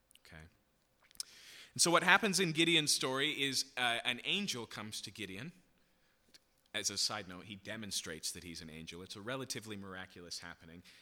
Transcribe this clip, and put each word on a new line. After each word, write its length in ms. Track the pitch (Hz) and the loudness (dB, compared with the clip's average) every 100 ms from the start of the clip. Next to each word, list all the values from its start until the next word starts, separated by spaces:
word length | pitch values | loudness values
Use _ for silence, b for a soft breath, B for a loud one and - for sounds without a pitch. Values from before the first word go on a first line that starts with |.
| _ - - | _ -20 -20
Okay? 160 | 80 80 _ _ _ _ _ _ - B B B B B | -20 -20 _ _ _ _ _ _ -14 B B B B B
And 80 | - | 2
so 80 | 175 | 6
what 140 | 170 | 6
happens 360 | 180 190 220 175 | 8 8 8 4
in 120 | 180 | 2
Gideon's 420 | 156 165 165 147 | 4 6 6 6
story 380 | - 139 131 151 | 2 2 2 0
is, 340 | 127 139 127 - - | 2 0 0 -2 0
uh, 220 | 123 117 123 | 2 2 0
an 140 | 120 139 | -2 0
angel 420 | 185 202 123 113 | -2 0 -4 -6
comes 340 | 123 107 - | -8 -6 -8
to 100 | - | -8
Gideon. 400 | - 95 95 160 - _ _ b b b b _ - _ _ _ 107 | -8 -8 -8 -10 -14 _ _ b b b b _ -20 _ _ _ -4
As 160 | 101 | -2
a 60 | 101 | 0
side 300 | - 107 90 | 0 -2 -6
note, 180 | 90 98 | -12 -12
he 100 | 98 | -12
demonstrates 760 | 101 110 104 - 92 80 - | -8 -8 -4 -6 -4 -6 -6
that 100 | 90 | -6
he's 180 | 87 82 | -10 -10
an 80 | 82 | -12
angel. 320 | 78 80 85 | -12 -12 -12
It's 140 | 92 107 | -12 -12
a 60 | |
relatively 560 | 104 135 123 123 110 101 | -8 -6 -6 -8 -8 -10
miraculous 600 | 98 92 92 95 85 - | -10 -12 -12 -14 -10 -10
happening. 460 | 85 80 82 87 - B | -10 -14 -16 -18 -18 B